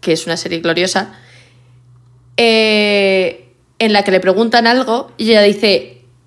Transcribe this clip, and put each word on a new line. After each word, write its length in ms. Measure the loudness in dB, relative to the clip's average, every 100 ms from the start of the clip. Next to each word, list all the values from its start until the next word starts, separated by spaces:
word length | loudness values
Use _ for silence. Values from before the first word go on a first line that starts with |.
que 100 | -4
es 140 | -4 -4
una 100 | -8
serie 240 | -8 -6
gloriosa, 540 | -4 -2 -2 -4 -6 -12 -20 -20 _ _ _ _ _ _ _ _ _ -2
eh, 1120 | 2 2 2 0 0 0 0 0 -2 -6 -16 _ _ -4
en 140 | 0
la 100 | 0
que 80 | 2
le 80 | 2
preguntan 480 | 2 0 2 2 2
algo 440 | 0 0 -4 -6 -6
y 120 | 0
ella 100 | 4
dice, 600 | 4 2 0 -2 -4 -18 _ _